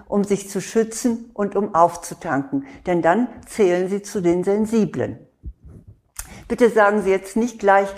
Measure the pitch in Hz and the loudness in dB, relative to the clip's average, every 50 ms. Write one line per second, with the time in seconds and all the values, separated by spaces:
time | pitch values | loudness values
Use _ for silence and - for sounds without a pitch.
0 | - - 202 202 196 196 196 190 - - - 190 180 - - 226 220 220 - - | -10 -4 -2 0 0 0 -2 -2 -4 -6 -8 -8 -6 -2 -2 -2 -2 -2 -2 -4
1 | - 240 226 226 - - - - 202 196 - 202 208 202 - 165 170 170 - - | -4 -2 -4 -4 -8 -10 -6 -6 -4 -2 -2 -2 -2 0 2 4 4 2 2 -2
2 | - - 170 - - 165 135 139 139 - 143 139 139 - - - - 185 175 170 | -12 -14 -14 -10 -6 -4 -2 -2 -2 -2 -4 -6 -6 -8 -14 -10 -4 -2 0 2
3 | 156 165 180 226 247 - - - - - - 233 202 175 175 180 185 180 202 202 | 2 2 2 2 0 -4 -6 -14 -20 -8 -2 0 2 2 2 0 -2 -2 -4 -6
4 | 202 - - 208 175 170 170 180 175 196 202 214 220 214 233 220 196 156 - 127 | -6 -6 -6 -2 0 2 2 2 0 0 0 0 0 0 0 0 0 0 -2 -4
5 | 110 - 113 - - _ _ _ - - - _ - - - - - - - _ | -4 -6 -6 -10 -16 _ _ _ -16 -16 -16 _ -20 -20 -20 -20 -20 -20 -20 _
6 | _ _ _ - - - - - - - 240 - 247 214 196 220 202 202 214 214 | _ _ _ -16 -16 -16 -18 -14 -10 -6 0 4 4 4 6 6 4 4 4 2
7 | 180 190 190 190 190 - - 220 233 247 226 - 202 196 196 196 196 196 - | 2 0 0 0 -2 -4 -2 -2 -2 -2 -4 0 4 4 4 4 4 0 -4